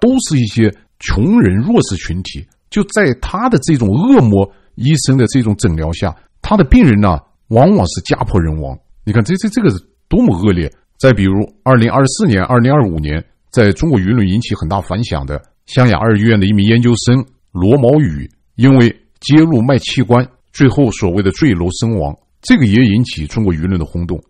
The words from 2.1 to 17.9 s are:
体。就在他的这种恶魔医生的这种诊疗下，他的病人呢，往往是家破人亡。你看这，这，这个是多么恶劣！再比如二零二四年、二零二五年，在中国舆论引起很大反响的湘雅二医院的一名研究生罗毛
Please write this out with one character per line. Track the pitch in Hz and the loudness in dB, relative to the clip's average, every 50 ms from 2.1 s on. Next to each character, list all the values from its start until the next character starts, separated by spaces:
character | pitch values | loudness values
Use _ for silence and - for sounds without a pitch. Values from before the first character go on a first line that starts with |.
| 82 92 | -10 -10
体。 | 92 - - 69 - _ _ _ _ - | -10 -12 -14 -16 -18 _ _ _ _ -8
就 | - 208 190 | -4 -4 -4
在 | - - 214 196 139 117 - | -2 -2 0 0 0 -2 -4
他 | - - - 196 247 262 | -6 -10 -8 -4 -2 0
的 | 220 139 | -2 0
这 | - - 156 | 0 0 0
种 | 123 120 | 0 0
恶 | 95 104 143 202 262 277 220 | 0 0 0 2 4 4 4
魔 | 127 107 98 95 98 - _ _ _ _ - | 4 4 2 2 0 -2 _ _ _ _ -12
医 | - 120 139 160 139 - | -4 -2 0 0 0 0
生 | 131 131 135 | 0 0 2
的 | 117 | 0
这 | - - 135 | 2 0 0
种 | 113 110 92 | 0 0 -2
诊 | - - 92 80 | -2 -2 -2 -2
疗 | 80 78 80 | -2 -4 -6
下， | 85 - 101 87 - - _ _ _ - | -6 -6 -6 -8 -8 -10 _ _ _ -12
他 | - - 220 | -4 -2 0
的 | 202 151 | 0 2
病 | - - 254 | 4 4 4
人 | 208 135 107 104 | 4 4 4 2
呢， | 104 95 80 71 _ _ _ _ _ - | 2 0 0 -2 _ _ _ _ _ 0
往 | 110 117 143 185 214 | 2 4 4 4 4
往 | 175 92 | 2 0
是 | 82 - 95 | -2 -4 -8
家 | - - - - - | -4 -4 -4 -4 -4
破 | - - 95 | -2 -2 -2
人 | 82 80 78 78 | 0 -2 -4 -6
亡。 | 73 67 64 - _ _ - - - | -8 -10 -12 -14 _ _ -20 -14 -8
你 | 107 | -2
看 | 101 120 | -2 -2
这， | 104 - 185 | 0 0 -4
这， | 190 - 208 | -4 -4 -4
这 | - 254 | -2 0
个 | 208 156 | 0 0
是 | 101 87 _ _ _ _ _ - | 0 -2 _ _ _ _ _ -2
多 | 165 214 | 0 2
么 | 247 175 98 85 | 2 2 0 0
恶 | 98 202 | 0 0
劣！ | 180 175 - - _ _ _ _ _ - | 0 0 -2 -6 _ _ _ _ _ 0
再 | - 135 | 2 2
比 | 117 98 95 | 2 4 2
如 | 95 95 104 104 - _ _ | 0 0 0 -2 -4 _ _
二 | - 131 131 | 0 2 2
零 | 117 120 117 | 2 2 2
二 | 101 139 139 | 2 0 0
四 | 131 - - 220 | 0 -2 -2 0
年、 | 156 101 92 90 | 0 0 0 0
二 | - 127 120 | 0 0 0
零 | 117 131 | 2 2
二 | 143 151 120 92 | 2 2 0 0
五 | 82 78 | -2 -4
年， | 76 73 76 82 - _ _ _ _ _ | -6 -4 -6 -6 -8 _ _ _ _ _
在 | - 127 107 101 | 0 2 2 2
中 | 92 - 156 165 | 2 0 -2 -2
国 | 135 101 | 0 0
舆 | 90 | 0
论 | 98 123 120 101 | 0 0 0 0
引 | 90 95 117 | 0 0 -2
起 | - - 104 | -2 -4 -8
很 | - 82 78 | -6 -6 -6
大 | 98 101 | -6 -6
反 | - - 87 85 - | -6 -6 -6 -6 -4
响 | - 90 71 67 | -6 -6 -8 -6
的 | 69 73 69 - _ _ _ _ | -8 -10 -10 -12 _ _ _ _
湘 | - - 131 123 120 | -4 0 2 2 2
雅 | 95 - | 2 0
二 | 110 117 110 | 0 0 0
医 | 101 | 2
院 | 107 117 110 101 | 2 2 2 2
的 | 95 | 2
一 | 101 | 0
名 | 107 101 98 | 2 2 2
研 | 110 113 120 | 2 2 2
究 | 120 120 117 101 - | 2 2 0 0 0
生 | 120 123 135 127 _ _ _ _ _ | 0 0 0 -2 _ _ _ _ _
罗 | - 87 90 104 131 | -6 -2 2 2 2
毛 | 147 117 120 | 2 4 2